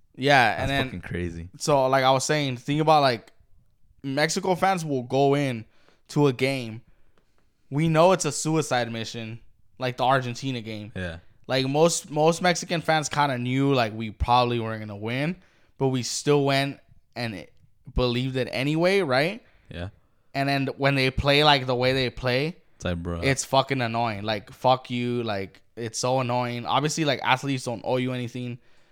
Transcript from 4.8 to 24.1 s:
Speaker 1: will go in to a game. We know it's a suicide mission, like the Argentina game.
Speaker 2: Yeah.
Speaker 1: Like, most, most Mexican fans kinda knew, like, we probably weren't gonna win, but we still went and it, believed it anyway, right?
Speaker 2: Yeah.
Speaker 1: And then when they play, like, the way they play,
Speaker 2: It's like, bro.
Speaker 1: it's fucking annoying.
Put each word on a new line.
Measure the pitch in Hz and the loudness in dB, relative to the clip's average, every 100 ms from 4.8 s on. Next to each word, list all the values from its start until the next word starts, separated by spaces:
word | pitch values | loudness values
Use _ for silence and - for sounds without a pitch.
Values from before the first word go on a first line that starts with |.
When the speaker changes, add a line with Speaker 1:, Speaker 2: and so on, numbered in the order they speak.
Speaker 1:
will | 156 135 | -2 -4
go | 120 131 139 | -2 2 4
in | 143 139 117 110 _ _ _ - | 4 0 -4 -10 _ _ _ -4
to | 147 147 | 2 2
a | |
game. | 120 131 135 117 110 - - - _ _ _ _ _ _ | 2 0 -2 -6 -12 -16 -20 -20 _ _ _ _ _ _
We | 139 165 | 0 2
know | 156 175 | 6 6
it's | 185 | 4
a | 151 | 0
suicide | - 156 160 - 123 117 | -2 0 0 0 -2 -2
mission, | 113 113 117 110 113 - _ _ - | -6 -8 -8 -10 -12 -16 _ _ -8
like | 131 123 | -6 0
the | |
Argentina | 127 135 123 120 135 123 | 2 2 0 -6 -6 -6
game. | 110 107 104 | -8 -12 -10
Speaker 2:
Yeah. | 95 90 82 - - - | -8 -8 -10 -18 -18 -4
Speaker 1:
Like, | 131 131 | -2 0
most, | 143 165 - - | 4 4 2 -4
most | 151 156 165 | 0 0 2
Mexican | 180 170 - 175 | 0 0 -2 -4
fans | 160 160 143 | 0 0 0
kinda | 151 143 127 | 0 0 0
knew, | 123 131 139 | -2 0 2
like, | 135 113 | 2 0
we | 110 113 | -2 -8
probably | - - 123 123 120 | -4 2 4 4 0
weren't | 110 110 | -4 -6
gonna | 107 101 | -10 -8
win, | 110 127 151 180 - _ _ - | -4 -2 -4 -6 -14 _ _ -2
but | 135 | 0
we | 131 | 0
still | 117 - 143 147 | -2 -2 2 2
went | 139 139 139 - _ - _ - | 4 2 0 -6 _ -20 _ -8
and | 120 | -8
it, | 92 - _ _ _ - | -8 -14 _ _ _ -6
believed | 120 123 120 131 131 | 0 0 0 -2 -2
it | 120 | -2
anyway, | 113 139 156 175 196 | -2 -2 2 2 2
right? | 165 127 160 214 - _ - | 2 2 0 -4 -14 _ -16
Speaker 2:
Yeah. | 85 92 - _ _ _ | -12 -10 -12 _ _ _
Speaker 1:
And | 139 139 | -4 -2
then | 139 131 120 | -2 -2 -2
when | 139 | 0
they | 139 131 | 2 0
play, | - 143 143 | 0 2 4
like, | 151 143 127 | 6 4 2
the | |
way | 123 127 | 0 2
they | 135 127 | 2 -2
play, | - 127 127 151 - _ _ | -2 -2 0 -2 -6 _ _
Speaker 2:
It's | |
like, | 90 87 | -4 -4
bro. | 87 85 | -4 -2
Speaker 1:
it's | 131 135 | 0 -2
fucking | - 135 131 135 | 2 2 2 -2
annoying. | 117 117 117 | -2 -2 -2